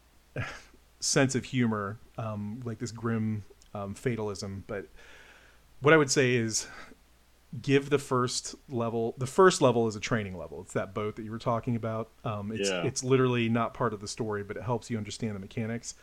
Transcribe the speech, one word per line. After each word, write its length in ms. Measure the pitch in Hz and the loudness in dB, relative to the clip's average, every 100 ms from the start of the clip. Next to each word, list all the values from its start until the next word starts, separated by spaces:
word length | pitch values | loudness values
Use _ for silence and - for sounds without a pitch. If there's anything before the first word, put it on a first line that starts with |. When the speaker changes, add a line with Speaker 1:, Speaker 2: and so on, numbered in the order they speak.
| _ _ _ - | _ _ _ -10
Speaker 1:
<laughs> 80 | - - - - _ _ | -8 -12 -20 -20 _ _
sense 360 | - 151 135 131 | 0 2 4 2
of 100 | - | -2
humor, 520 | 127 117 107 98 107 - - | 0 2 0 -4 -8 -12 -8
um, 440 | 110 104 104 117 120 | -6 -6 -6 -8 -8
like, 140 | 110 | -8
this 120 | 113 | -8
grim, 520 | 110 113 113 110 107 - - - | -4 -2 0 0 -2 -8 -20 -12
um, 220 | 104 101 101 | -8 -8 -4
fatalism. 720 | 127 113 107 98 101 98 87 | -4 -2 -4 -6 -8 -10 -8
But 200 | 104 92 - - - - - - _ _ - | -8 -8 -18 -20 -20 -20 -20 -20 _ _ 0
what 140 | 135 | 6
I 40 | 160 | 8
would 140 | 139 | 6
say 240 | 147 127 123 | 4 4 4
is 320 | 113 107 - - - - _ _ _ _ _ 117 | 2 -2 -6 -14 -18 -20 _ _ _ _ _ -8
give 280 | 139 139 139 | 4 4 4
the 100 | 143 | 0
first 560 | - 127 123 - - - - | 2 0 2 -2 -8 -14 -8
level, 460 | 123 117 117 113 - | -4 -2 0 -2 -2
the 100 | 127 | 0
first 340 | - 190 - | 8 8 8
level 260 | 139 120 113 | 6 6 2
is 80 | 104 | -2
a 40 | |
training 380 | - 117 101 90 | -2 -2 -2 -8
level. 240 | 78 73 | -10 -12
It's 120 | 98 | -6
that 200 | 127 98 | -6 -4
boat 220 | 104 107 107 | -4 -4 -6
that 80 | |
you 80 | 110 | -10
were 80 | 113 | -6
talking 360 | 135 117 127 117 | -2 -2 0 -2
about. 340 | 110 110 113 - 123 | -2 -4 -8 -8 -6
Um, 260 | 104 101 | -6 -6
it's, 180 | 110 98 | -2 0
Speaker 2:
Yeah. 140 | 185 | 0
Speaker 1:
it's 200 | 151 - | 0 -2
literally 440 | 131 131 127 120 113 | 2 4 4 2 2
not 260 | 117 113 | 2 0
part 200 | - 120 | -2 -2
of 80 | 104 | -2
the 60 | 101 | -8
story, 360 | - 113 104 | -6 -4 -4
but 140 | 101 95 | -6 -8
it 60 | |
helps 260 | 98 117 - | -4 -4 -4
you 80 | 113 | -6
understand 380 | 101 - 110 101 | -6 -6 -6 -6
the 40 | |
mechanics. 560 | 98 - 113 117 - - | -8 -6 -6 -6 -10 -16